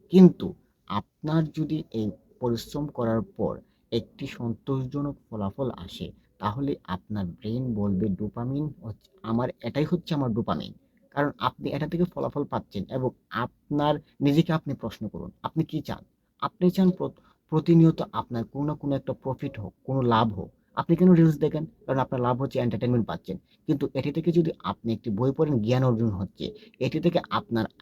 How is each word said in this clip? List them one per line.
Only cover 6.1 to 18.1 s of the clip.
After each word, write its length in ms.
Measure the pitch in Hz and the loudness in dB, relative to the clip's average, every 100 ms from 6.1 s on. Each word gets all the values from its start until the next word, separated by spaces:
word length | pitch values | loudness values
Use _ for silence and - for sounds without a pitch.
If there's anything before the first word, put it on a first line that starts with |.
| - _ _ | -12 _ _
তাহলে 360 | 101 113 139 143 | -6 -4 -4 -6
আপনার 420 | - 90 - 104 90 | -6 -8 -6 -6 -6
ব্রেন 480 | 80 107 120 127 | -8 -6 -4 -4
বলবে, 360 | 107 101 98 110 | -2 0 0 0
"ডোপামিন 640 | 95 104 - 123 139 151 - | -2 -6 -6 -6 -4 -6 -8
হচ্ছে 300 | 117 101 _ _ | -14 -16 _ _
আমার, 280 | 110 117 123 - | -4 -2 -2 -6
এটাই 220 | 117 139 151 | -6 -2 0
হচ্ছে 280 | 180 - | -2 -2
আমার 200 | 151 131 | -2 0
ডোপামিন।" 400 | 110 110 80 57 - _ _ _ | -2 -2 -4 -6 -14 _ _ _
কারণ 200 | 135 143 - | -2 -2 -2
আপনি 320 | 127 - 135 | -4 -4 -6
এটা 180 | 139 151 | -4 -4
থেকে 160 | 170 | -2
ফলাফল 400 | 175 143 135 143 | -2 -2 -4 -4
পাচ্ছেন 400 | 143 117 - 104 92 | -4 -4 -6 -10 -6
এবং 200 | 131 127 - _ | -4 -4 -6 _
আপনার 680 | 113 120 - _ 147 147 147 - _ | -6 -6 -10 _ 0 0 0 -4 _
নিজেকে 320 | 139 143 170 | 2 4 2
আপনি 200 | 160 - | 0 -2
প্রশ্ন 340 | 123 113 - 107 | -8 -8 -8 -10
করুন, 240 | - 71 - | -10 -12 -10
আপনি 200 | 143 160 | -6 -4
কি 180 | 160 156 | -2 -4
চান? 220 | - - - _ _ _ | -8 -12 -12 _ _ _
আপনি 280 | - - 180 | -8 0 2
চান 220 | 180 185 | 4 2
প্র-, 200 | 180 139 - _ _ _ | 2 -6 -8 _ _ _
প্রতিনিয়ত 520 | 156 156 165 165 160 - | -2 4 8 8 4 -4